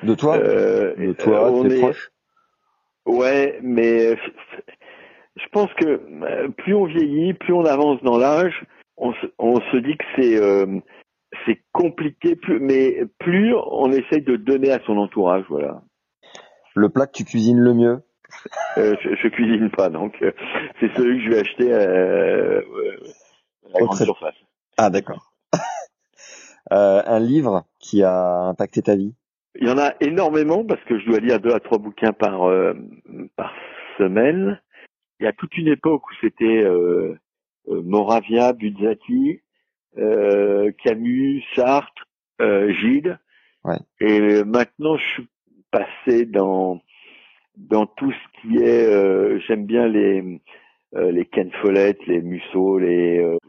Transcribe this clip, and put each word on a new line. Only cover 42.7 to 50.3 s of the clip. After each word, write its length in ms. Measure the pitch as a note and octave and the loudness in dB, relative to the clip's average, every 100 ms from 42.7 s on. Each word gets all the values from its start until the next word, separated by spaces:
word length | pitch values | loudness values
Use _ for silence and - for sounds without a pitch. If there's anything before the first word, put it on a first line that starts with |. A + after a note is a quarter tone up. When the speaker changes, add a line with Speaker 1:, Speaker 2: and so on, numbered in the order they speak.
Speaker 2:
Gide. 440 | F2+ A2+ C#3 F3 F3 _ _ _ _ | 0 0 0 0 -6 _ _ _ _
Speaker 1:
Ouais. 140 | - - - - | -8 -8 -10 -2
Speaker 2:
Et 440 | G#2 G#2+ G#2 G#2 | 2 4 4 2
maintenant, 540 | G#2 A#2+ A#2 - D3+ D3+ | 2 0 -2 -4 -4 -2
je 60 | - | -4
suis 140 | - A#2+ _ _ _ _ | -10 -14 _ _ _ _
passé 560 | G2+ G2+ - C3 A#2 A#2 | -4 -4 -4 0 2 2
dans, 560 | G2+ F#2+ F#2 F#2 F2+ - _ - - _ _ _ G2+ | 0 0 0 -2 -4 -12 _ -20 -20 _ _ _ -20
dans 300 | - A2 G#2 | -2 0 0
tout 260 | - C#3 | -4 -6
ce 280 | - - _ | -6 -12 _
qui 160 | A2+ A#2 | -2 2
est, 280 | A#2+ A#2 A2+ | 4 4 4
euh, 520 | G2+ G2 F#2+ G2+ G#2 - | 4 4 2 0 -2 -2
j'aime 160 | G#2+ | -4
bien 240 | G2+ A#2 A#2 | -2 0 2
les, 540 | G#2 G2+ F#2+ F#2 | 2 2 0 -4